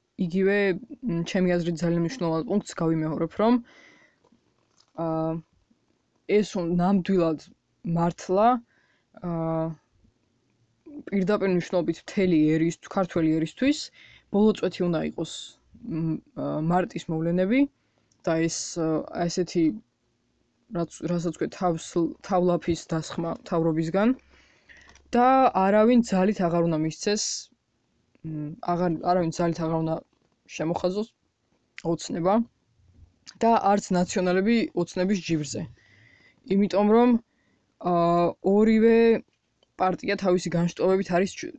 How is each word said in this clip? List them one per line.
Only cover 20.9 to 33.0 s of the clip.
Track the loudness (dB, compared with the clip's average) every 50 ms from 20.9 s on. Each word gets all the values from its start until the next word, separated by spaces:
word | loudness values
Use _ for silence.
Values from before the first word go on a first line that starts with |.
| -8 -8
რასაც | -4 -4 -2 -2 -2 -4 -4
ვქვი, | -4 -6 -8
თავს, | -4 -2 -2 -2 -2 -2 -6 -6 -4 -2 -2 -2 -4 -10
თავლაფის | -6 -2 0 0 2 2 0 0 -2 -4 -4 -4 -4
დასხმა | -6 -6 -6 -6 -6 -8 -8 -6 -6 -8
მთავრობისგან | -10 -8 -4 -2 0 0 0 0 0 -2 -2 0 0 2 2 0 -2 _ _ _ _ _ _ _ _ _ -20 -20 -20 -20 -20 -20 _ _ _
და | 2 4 4 6 6 6 4 4 4
არავინ | 2 2 4 6 6 6 6 6 4
ძალით | 4 4 2 2 2 2 2 0
აღარ | 0 2 2 2 2
უნდა | 2 0 0
მისცეს, | -2 -4 -6 -4 -2 -2 -2 -2 -2 -4 -6 -8 -12 -16 _ _ _ _ _ _ _ _ _ _ _ _ _ _ -12
მ, | -10 -8 -8 -8 -8 -10 -8
აღარ, | -6 -4 -2 -2 0 -2 -2 -2
არავინ | 0 0 0 0 0 -2
ძალით | -2 -2 -2 -2 -2 -2
აღარ | -4 -2 -2 -2
უნდა | -2 -4 -4 -6 -8 _ _ _ _ _ _ _ _ -14
შემოხაზოს | -8 -6 -4 -4 -2 -2 -2 -2 -2 -4 -6 -8 _ _ _ _ _ _ _ _ _ _ _ _ _ -8
ოცნება | -6 -4 -4 -4 -6 -8 -6 -2 0 0 0 0 0 -4 _ _ _ _ _ _ _ _ _ -20